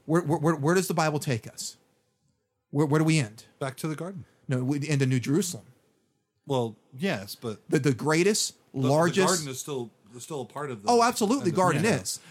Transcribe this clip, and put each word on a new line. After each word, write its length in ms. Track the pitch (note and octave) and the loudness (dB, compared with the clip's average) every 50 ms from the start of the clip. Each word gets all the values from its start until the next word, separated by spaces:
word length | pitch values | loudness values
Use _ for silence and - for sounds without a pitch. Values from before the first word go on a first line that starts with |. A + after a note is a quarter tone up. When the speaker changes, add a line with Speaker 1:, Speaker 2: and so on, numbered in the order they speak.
| _ | _
Speaker 1:
Where, 160 | C#3+ D#3+ F3 | 0 0 2
where, 160 | E3+ C#3+ E3+ | 2 2 0
where, 180 | D#3+ C#3+ E3+ D#3+ | 2 2 2 2
where 200 | D3 C#3 D#3+ F3+ | 2 2 2 2
does 120 | F#3+ F3+ | 2 2
the 60 | - F3 | 0 0
Bible 240 | E3 D#3 D#3 D3 | 0 0 0 0
take 300 | C#3 - B2 A#2+ G#2+ - | -2 -2 -2 -4 -4 -4
us? 280 | B2+ - - - - - _ _ _ _ _ _ _ _ _ _ _ _ _ _ _ _ _ _ _ | -10 -14 -12 -14 -14 -14 _ _ _ _ _ _ _ _ _ _ _ _ _ _ _ _ _ _ _
Where, 160 | - C#3+ D#3+ | -2 0 2
where 140 | C3+ D3+ D#3 | 2 2 4
do 60 | D#3 | 4
we 120 | D#3+ D#3+ D#3 | 4 4 2
end? 260 | A#2 G#2 A2 - - _ _ - | 2 -2 -6 -16 -20 _ _ -8
Speaker 2:
Back 180 | C#3 C3 B2 | -8 -8 -6
to 100 | - - | -6 -6
the 80 | D#3 D3+ | -6 -6
garden. 300 | D#3 E3 F#3+ G3+ D3 - _ _ _ _ | -6 -10 -12 -12 -14 -16 _ _ _ _
Speaker 1:
No, 160 | - C3+ B2+ B2+ | -4 -2 -2 0
we 240 | B2+ D3 C#3+ C#3 | -2 -2 -2 -2
end 140 | D#3 D3 C3+ | 0 0 2
in 80 | C3+ B2+ | 2 2
New 100 | C3 A#2+ | 2 0
Jerusalem. 460 | A2 C3 C#3+ G3 F#3+ - - G#2+ - - - _ _ _ _ _ _ _ _ _ _ _ _ _ - | 0 0 0 0 0 -2 -6 -10 -14 -20 -20 _ _ _ _ _ _ _ _ _ _ _ _ _ -6
Speaker 2:
Well, 300 | - C3+ B2+ A#2 A2+ G#2+ - _ _ C3+ | -2 -2 -2 -2 -2 -6 -12 _ _ -10
yes, 360 | B2+ F#3 G3 D#3 - G3 - - | -6 -4 -4 -4 -4 -6 -10 -12
but 320 | - B2+ A2+ G#2 - _ - | -10 -10 -10 -10 -10 _ -2
Speaker 1:
The, 100 | D#3+ D3+ | 0 0
the 140 | C3+ D3 B2+ | 2 0 -2
greatest, 600 | G#2 C#3 D3+ D#3 E3 F3 G3+ A3 - - - - _ _ _ - | 0 0 0 2 2 4 2 2 0 -2 -4 -8 _ _ _ -4
Speaker 2:
the, 60 | C3+ | -2
the 60 | B2+ C3 | 2 2
Speaker 1:
largest 380 | C#3+ D#3 E3+ F3 - F#3+ F#3 | 4 4 4 4 4 2 2
Speaker 2:
garden 200 | F#3+ F#3 E3 D3+ | 2 2 0 -2
is 120 | C3+ B2+ - | -6 -10 -10
still, 300 | - D#3 C#3 B2+ A#2 A2 _ _ _ G2+ B2 | -10 -8 -6 -8 -8 -10 _ _ _ -20 -20
is 60 | B2 - | -18 -14
still 180 | - D#3+ C#3 | -10 -10 -10
a 40 | A2+ | -10
part 240 | - - C#3 D3 C3+ | -10 -10 -10 -8 -8
of 140 | A#2+ G2+ C#3+ | -8 -4 0
the 60 | A3+ | 2
Speaker 1:
Oh, 120 | A#3+ A#3 | 4 6
absolutely, 380 | A#3 B3 A#3+ - A3 G3 C4+ C#4 | 4 4 2 2 0 2 2 0
Speaker 2:
of 60 | - | 0
the 60 | E3+ D3+ F#3 | 0 2 4
Speaker 1:
garden 220 | F3+ F3 D3+ D3 F#3 | 4 4 4 2 2
Speaker 2:
Yeah. 120 | A3+ E3 A#2 | 2 2 0
Speaker 1:
is. 180 | F#2+ - - - - - | -2 -6 -8 -10 -12 -18